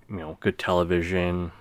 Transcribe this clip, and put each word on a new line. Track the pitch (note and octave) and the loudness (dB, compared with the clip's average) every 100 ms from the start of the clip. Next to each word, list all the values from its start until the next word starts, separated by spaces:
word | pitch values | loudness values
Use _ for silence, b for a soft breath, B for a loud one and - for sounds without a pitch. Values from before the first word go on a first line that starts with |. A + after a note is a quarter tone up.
| - | -6
you | G2+ | -10
know, | D#2 E2 | -10 -4
good | G#2 - | -2 0
television, | - F2+ F2 F2+ E2+ F#2 F2+ F2+ E2+ b | 2 2 4 2 2 0 0 0 -4 b